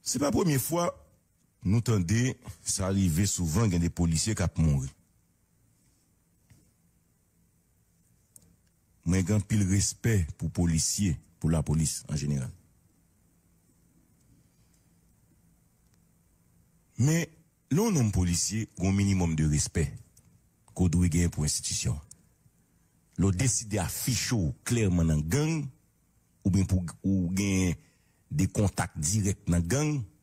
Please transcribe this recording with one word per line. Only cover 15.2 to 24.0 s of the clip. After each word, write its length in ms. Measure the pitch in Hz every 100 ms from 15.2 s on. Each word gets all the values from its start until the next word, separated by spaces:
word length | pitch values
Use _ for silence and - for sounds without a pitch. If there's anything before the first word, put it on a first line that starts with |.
| _ _ _ _ _ _ _ _ _ _ _ _ _ _ _ _ _ -
Mais, 320 | 131 165 156 - _ _ _
l'on 200 | 143 226
nomme 220 | 175 113
policier, 560 | 95 90 85 - 107 110 -
un 140 | 92
minimum 420 | 98 101 95 87
de 140 | 78 78
respect 440 | 73 - - 73 - - _ _ _ _ _ _
qu'on 140 | - 92
doit 200 | 80 87
gagner 200 | 80 85
pour 120 | -
l'institution. 540 | 76 - - - - 76 - - _ _ _ _ _ _ _ _ _ -
L'on 140 | 87
décide 380 | 90 135 - 110
d'afficher 680 | 104 85 -